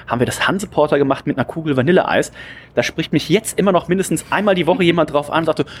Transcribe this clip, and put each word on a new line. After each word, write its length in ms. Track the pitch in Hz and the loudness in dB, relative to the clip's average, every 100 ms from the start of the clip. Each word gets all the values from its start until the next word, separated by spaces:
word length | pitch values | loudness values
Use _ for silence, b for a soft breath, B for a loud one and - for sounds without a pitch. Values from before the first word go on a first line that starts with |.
| - | -4
haben 120 | 120 | -2
wir 60 | - | -2
das 220 | - - | 0 -2
Hanseporter 500 | 185 - - 151 143 | -2 -2 0 2 2
gemacht 280 | 135 135 147 | 2 -2 -2
mit 100 | 135 | -4
einer 80 | 120 | -4
Kugel 300 | 170 156 131 | -6 -2 0
Vanilleeis. 560 | 131 185 - 98 - B B B B - | 4 2 2 0 -2 B B B B -4
Da 80 | |
spricht 280 | 147 - 165 | -2 -4 -2
mich 160 | 165 - | -2 0
jetzt 320 | 190 - - | 0 0 0
immer 120 | 190 | 2
noch 140 | 175 - | 2 2
mindestens 360 | 185 185 165 - | -2 -2 -4 -2
einmal 260 | 151 208 185 | 0 2 2
die 120 | 156 | 2
Woche 160 | 180 | 2
jemand 280 | 175 170 151 | 2 2 2
drauf 200 | 147 147 | -2 -2
an 80 | 156 | -2
und 60 | 160 | 0
sagt 100 | 151 | -2
so, 60 | 139 B | -4 B